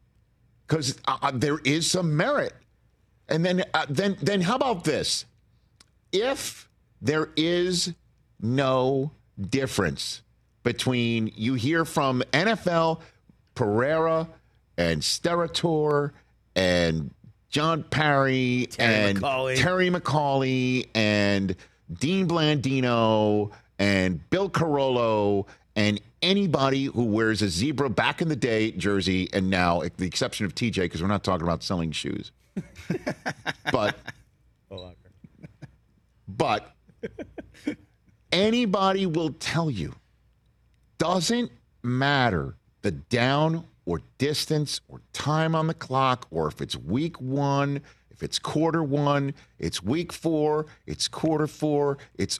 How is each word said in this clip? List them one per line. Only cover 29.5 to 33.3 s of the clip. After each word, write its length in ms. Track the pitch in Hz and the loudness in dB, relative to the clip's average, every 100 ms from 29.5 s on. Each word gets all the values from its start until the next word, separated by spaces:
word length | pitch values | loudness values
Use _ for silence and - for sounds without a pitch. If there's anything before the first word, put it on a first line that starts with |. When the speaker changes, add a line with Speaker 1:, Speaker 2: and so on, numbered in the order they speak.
| 95 87 85 | 2 4 2
Speaker 1:
with 160 | 85 - | -2 -4
the 80 | 90 | -4
exception 380 | - 131 - 101 | -2 -4 -2 -6
of 80 | - | -2
T 140 | 120 | -2
J, 180 | 95 90 | 0 -2
'cause 120 | 80 | -2
we're 60 | 92 | -2
not 160 | 101 | 0
talking 200 | - 90 85 | 0 0 0
about 160 | 82 | -2
selling 280 | - 92 82 | -2 -4 -2
shoes. 400 | 76 - - - _ _ 196 | -4 -6 -8 -10 _ _ -12
<laughs> 1160 | - - - 165 - - - | -12 -16 -8 -6 -6 -8 -10